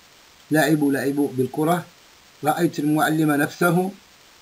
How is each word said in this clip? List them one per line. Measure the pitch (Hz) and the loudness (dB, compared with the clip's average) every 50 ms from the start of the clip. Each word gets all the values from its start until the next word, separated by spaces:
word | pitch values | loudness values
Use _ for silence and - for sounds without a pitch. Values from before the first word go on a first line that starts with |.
| - - - - - - - - - - | -20 -20 -20 -20 -20 -20 -20 -18 -8 -2
لعبوا، | 139 139 143 139 160 151 147 143 139 | 0 2 2 2 2 2 2 0 0
لعبوا | 135 120 139 139 143 143 131 123 | 0 -2 -2 0 0 -2 -2 0
بالكرة، | 127 131 127 - 151 156 160 175 175 165 - - - - - - - - - - - - | -2 -4 -4 -2 -4 -2 0 0 -2 -4 -10 -18 -20 -20 -20 -20 -20 -20 -20 -16 -8 -4
رأيت | 147 156 156 175 160 - - | -2 -2 0 0 -2 -2 -2
المعلم | 143 151 151 156 147 143 156 160 160 151 | -2 0 0 2 2 0 0 0 2 2
نفسه، | 147 139 147 147 - - 175 175 165 180 185 190 - - - - - - - - - - | 2 0 0 -2 -2 0 0 2 2 2 0 -2 -6 -12 -20 -20 -20 -20 -20 -20 -20 -20